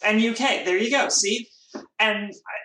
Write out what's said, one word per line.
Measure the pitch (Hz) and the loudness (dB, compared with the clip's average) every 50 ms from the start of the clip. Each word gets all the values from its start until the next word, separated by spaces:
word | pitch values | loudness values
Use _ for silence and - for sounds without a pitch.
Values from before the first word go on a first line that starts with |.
| - | 0
And, | 208 214 | 2 2
and | 220 | 4
U | 226 233 226 | 4 2 0
K, | 233 254 269 - - - | 0 0 0 0 0 0
there | 185 180 190 | 0 0 2
you | 220 240 | 2 2
go. | 269 269 240 - | 2 0 0 2
See? | - - - 196 220 247 240 - _ - _ _ - - - - _ - | 0 0 0 0 -2 -4 -4 -10 _ -20 _ _ -16 -16 -16 -10 _ -2
And | 214 214 208 208 208 202 185 - - - - 214 - | 0 0 0 -2 -6 -10 -12 -14 -16 -14 -14 -14 -14